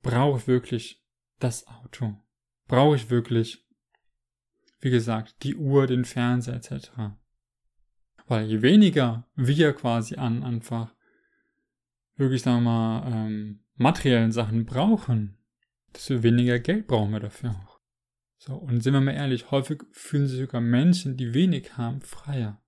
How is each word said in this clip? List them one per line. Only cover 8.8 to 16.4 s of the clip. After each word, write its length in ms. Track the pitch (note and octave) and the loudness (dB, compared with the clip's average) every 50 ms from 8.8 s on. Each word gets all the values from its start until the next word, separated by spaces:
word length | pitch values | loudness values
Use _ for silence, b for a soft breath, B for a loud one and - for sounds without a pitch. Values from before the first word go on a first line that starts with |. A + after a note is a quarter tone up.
| G#3 F#3 F3 D3+ B2+ A#2+ A2+ A#2 - _ _ | 8 8 6 2 0 0 -2 -4 -10 _ _
wir 380 | - B2+ B2 C#3+ D#3 D#3+ D3 C#3+ | -2 0 0 4 4 4 4 4
quasi 420 | - - B2 A#2 A#2 A2 A2 - | 0 -2 0 0 0 -2 -4 -8
an 280 | - C3 A#2 A2+ A#2 G2+ | -4 -2 -2 -2 -2 -4
einfach 500 | A#2+ A#2+ A2+ - - B2 A2+ A2+ A2+ _ _ _ _ _ _ _ _ _ _ _ _ _ _ _ _ _ _ _ _ _ _ _ _ _ | -4 -6 -6 -6 -6 -6 -6 -6 -8 _ _ _ _ _ _ _ _ _ _ _ _ _ _ _ _ _ _ _ _ _ _ _ _ _
wirklich, 260 | - C3+ C3 C3 B2 - | -2 -2 0 0 0 0
sagen 200 | C3 B2 A#2+ A#2+ | 0 2 2 2
wir 80 | A#2 | 2
mal, 400 | A#2 A2+ A2+ A2+ A2+ A#2+ - B2+ | 2 0 0 -2 -2 -4 -4 -6
ähm, 480 | A#2 A2 A2 G#2+ G#2+ G#2+ G#2+ G#2+ G#2 G#2 _ _ _ | -4 -4 -4 -4 -6 -8 -8 -10 -14 -16 _ _ _
materiellen 560 | - B2 C#3+ E3 - - C#3 B2 A#2 A2+ A2+ | 2 2 2 2 2 0 2 4 4 2 2
Sachen 340 | A2 A#2 A2+ G#2 A2 A#2 A2 | 0 0 -2 0 -2 -2 -2
brauchen, 720 | A#2 B2+ B2+ D#3+ G#3+ A3+ G#3 - - A#2+ A2 G#2+ G2+ G2 _ _ _ _ _ _ _ _ _ _ _ _ | -2 -2 0 2 2 2 2 0 -2 -2 -2 -2 -6 -10 _ _ _ _ _ _ _ _ _ _ _ _
desto 300 | - - - C3+ A#2+ A2+ | -18 -6 -4 -2 2 4
weniger 360 | A#2 A#2 A#2+ | 4 4 4